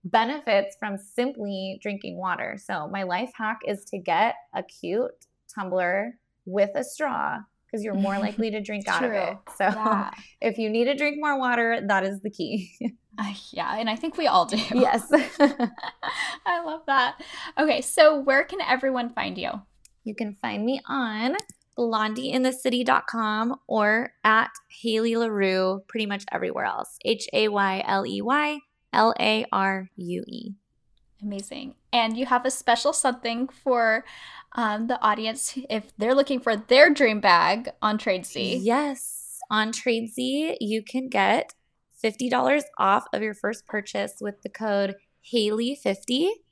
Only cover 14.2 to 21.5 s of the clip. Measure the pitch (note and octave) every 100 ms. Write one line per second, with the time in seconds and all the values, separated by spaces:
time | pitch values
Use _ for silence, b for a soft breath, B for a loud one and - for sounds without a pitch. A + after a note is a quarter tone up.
14.2 | D4 - E3 A3 - B3 A#3+ A3+ - D4
15.2 | - - C#4+ - A#3+ - - - - -
16.2 | - - - F4 E4 D#4+ D4+ C4+ B3 -
17.2 | D#4 B B - D#4 B3 B3+ - D4+ D4+
18.2 | C4+ C4+ F4 F#4+ - C4 C4+ B3+ A#3+ A#3
19.2 | G3 F3+ - G#3 - _ - _ A3 G#3
20.2 | G#3+ G3+ A#3 G#3 A3 C4+ - C4+ A#3 G#3+
21.2 | A#3+ F#4+ -